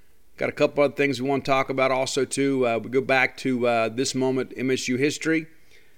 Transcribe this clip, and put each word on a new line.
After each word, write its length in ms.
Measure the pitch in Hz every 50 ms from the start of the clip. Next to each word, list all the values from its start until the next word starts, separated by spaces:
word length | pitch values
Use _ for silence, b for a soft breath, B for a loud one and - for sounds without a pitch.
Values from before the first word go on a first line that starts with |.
| b b b b b - -
Got 100 | - 131
a 60 | 123 -
couple 320 | - 147 147 - 147 143
other 80 | 139 -
things 280 | - 143 143 135 117
we 60 | 127
wanna 160 | 139 139 135 -
talk 260 | 143 135 135 135 -
about 220 | 135 131 131 131
also 320 | 131 131 135 127 - 139 127
too. 420 | 127 - 135 139 139 139 131 123
Uh, 140 | 117 117 113
we 80 | 110 113
go 120 | 120 135
back 340 | 120 113 135 131 127 135 -
to, 300 | - - 135 127 120 123
uh, 220 | 120 117 113 113 113
this 260 | 113 120 135 - -
moment 380 | 131 131 131 131 131 123 - -
M 160 | - 123 131
S 160 | 135 131 -
U 80 | - 127
history 520 | 123 139 151 143 - - 156 160 160 160 - b b b b b b b b b